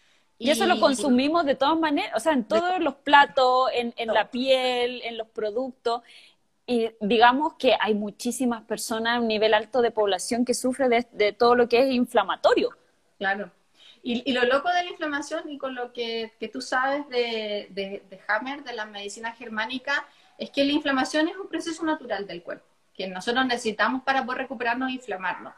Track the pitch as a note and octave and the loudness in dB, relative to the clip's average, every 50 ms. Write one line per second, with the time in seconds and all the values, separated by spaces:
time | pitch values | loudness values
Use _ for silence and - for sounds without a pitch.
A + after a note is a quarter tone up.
0 | _ _ _ _ _ _ _ _ - B3+ D#4 - G4 F4+ F4+ - D#4+ D4 C4+ B3 | _ _ _ _ _ _ _ _ 0 0 2 2 4 2 4 4 4 4 2 2
1 | - C#4+ B3 B3 C4 D4 D#4+ E4+ E4+ C#4 C4 - C4+ C#4+ D#4+ E4 D#4+ D#4 D4 D#4 | 2 2 4 4 4 2 2 2 2 2 0 2 2 2 2 2 0 0 0 -2
2 | G4+ D#5+ - E4+ - E4 D#4 C4 G#3+ - D4+ E4 E4+ F4+ F#4 F#4 E4+ D4 B3+ - | -2 -2 -4 -2 0 2 2 0 0 0 0 0 2 0 0 0 0 -2 -4 -4
3 | _ C#4 C#4+ C#4+ C#4+ C4+ - - C4 B3+ B3+ B3+ C4 B3 - A#3+ A#3+ A#3 - - | _ 4 6 6 6 6 4 2 4 4 4 4 2 2 0 -2 -2 -4 -6 -6
4 | A#3 A3 G#3 A3 G3+ - - A#3+ B3+ C4+ C4 C4 B3+ B3+ B3 B3 B3 B3 B3 B3 | -4 0 0 0 0 0 -2 -4 2 2 2 4 4 2 0 0 0 -2 -2 -6
5 | - A3+ A#3 A3+ A3 A3 _ - G#3+ G#3+ G3+ A#3 C4 C4 A#3+ _ _ A#3 A#3 B3 | -8 -10 -8 -8 -10 -10 _ -6 -4 -4 -2 -2 -4 -4 -6 _ _ -2 -2 -2
6 | - - - - - - _ _ _ _ _ _ _ - B3 A#3 A3+ A3+ - _ | -4 -10 -20 -20 -20 -20 _ _ _ _ _ _ _ -2 0 0 0 0 -4 _
7 | G#3+ G3 A#3+ A3+ A#3 A#3+ B3+ C4+ D4+ D#4+ - - - B3+ G#3+ - F3 G3+ G#3+ G#3 | -2 0 4 6 6 6 6 4 0 -2 -2 0 2 2 2 4 2 0 0 0
8 | G#3+ G#3 G3 - - A#3+ A#3 - C4 A#3+ A#3+ A3 A3 - A3 G3+ - - A#3 A3 | -2 -4 -8 -6 -6 -6 -4 -2 -2 -2 -2 -4 -6 -8 -8 -8 -6 -6 -4 -2
9 | A3+ A#3 A#3+ A#3+ A#3+ A3+ A3 G#3+ G#3 A3 A3 G#3+ A3 - - C4 A#3+ A#3 A3+ A3 | 0 0 0 0 0 0 2 2 4 4 4 2 2 0 0 0 0 2 2 0
10 | G#3+ G3+ F#3+ F3+ - - B3 A#3 B3 B3 A#3+ - - B3+ B3+ - C#4 B3+ A#3 A#3 | 0 0 0 -2 -2 -4 -2 -2 0 0 -2 -2 -2 -2 -2 0 2 2 2 2
11 | A#3+ - - - G#3 G#3 G3+ - B3 A#3+ A#3+ A#3+ A#3+ A#3 A#3 A#3 C4+ C4+ C4 A#3+ | 0 -2 -2 0 0 0 2 4 4 4 6 6 4 4 4 4 4 4 2 2
12 | B3 - - A3 G3 F#3 E3 - - F4 A#4+ G4+ G#3+ D#3+ - - _ _ _ _ | 0 2 2 2 2 2 -2 0 2 4 4 4 2 0 -4 -8 _ _ _ _
13 | _ _ _ _ G3+ F#3+ G3 G#3 G3 F3+ - _ _ _ _ _ - - - _ | _ _ _ _ -2 -2 -2 -2 -4 -10 -14 _ _ _ _ _ -20 -20 -20 _
14 | - B3+ A#3+ A#3+ - C#4 B3+ B3 A#3+ B3 C4 C#4 C#4+ F4 F4+ F4 F4+ F4+ F4 - | -6 -4 -4 -2 -2 -2 0 2 2 2 2 2 2 2 0 0 -2 -2 -6 -8
15 | E4 D4+ D4 C#4+ D4 - D#4 E4 E4+ D#4 D4 C#4 - C4 B3+ B3 B3 B3 A#3+ A#3+ | -6 -4 -4 -6 -6 -6 -8 -8 -8 -10 -10 -8 -8 -8 -6 -6 -8 -8 -8 -8
16 | A#3+ A3+ A3+ A3+ A3+ A3 - _ - A3 - C4 C4+ - - B3+ C4 C4+ C#4 D4 | -6 -6 -4 -6 -6 -8 -10 _ -12 -10 -10 -12 -8 -4 -2 -2 0 0 -2 -2
17 | C#4+ D4 B3 B3 A#3+ A#3 A3+ A3 A3 G#3+ G#3 G#3 - - F#3+ F#3+ G3 G3 G3+ G3 | -4 -4 -2 -2 -2 -2 -2 -4 -4 -4 -6 -6 -6 -8 -8 -8 -8 -8 -8 -12
18 | - _ - F#3 - - G#3 A3 B3+ C4 C#4 D4 C#4 A#3+ A#3+ A3+ G#3+ G#3+ G#3 G3+ | -14 _ -20 -14 -6 -4 -2 -2 -2 -4 -8 -10 -10 -12 -10 -10 -10 -10 -10 -12
19 | G3+ G3+ G3+ A#3 A3+ A3+ A3 - B3 A#3 A3 G#3+ A3 A#3+ C4 C4 - C#4 C#4+ D4 | -12 -12 -12 -10 -10 -12 -12 -12 -12 -10 -6 -6 -4 -4 -6 -8 -4 -4 -4 -4
20 | D4+ - - _ _ _ _ - - - - C#4+ C#4 C#4 C#4+ D#4 D4+ D4 C4+ C4 | -4 -6 -14 _ _ _ _ -12 -12 -6 0 0 2 2 2 0 0 0 0 0
21 | C#4 C#4+ - D4+ D#4 E4+ F#4+ - G4 - - E4 E4 E4 E4 D#4+ E4+ D#4 D#4 D#4 | 0 0 2 0 0 0 -2 -6 -10 -8 -6 -6 -6 -6 -6 -4 -2 -2 -2 -2
22 | C4+ A3+ A3 G3 G3+ F#3+ E3 F3 - - F3+ F3 - _ _ _ _ _ _ - | -4 -6 -6 -6 -6 -8 -10 -12 -10 -12 -12 -12 -14 _ _ _ _ _ _ -10
23 | F#3+ F#3+ F#3 F#3 F3+ A#3+ A#3+ B3+ C4 B3+ A#3+ A#3+ - A3+ G#3 - G#3 A3+ B3+ C4 | -10 -8 -8 -6 -4 -2 0 0 2 2 0 -2 -2 -4 -2 0 0 0 0 -2
24 | - - C4+ C4+ B3 A3+ B3+ C4+ C4 - C4+ A3 A#3+ A#3 A#3+ B3+ C4 C4 B3+ B3+ | -2 0 0 0 0 -2 -4 -6 -6 -8 -8 -4 -2 -2 -2 -2 -2 -4 -6 -8
25 | - - F#3+ F#3 F#3 F3+ - - - - - | -8 -8 -10 -6 -6 -6 -6 -6 -10 -16 -18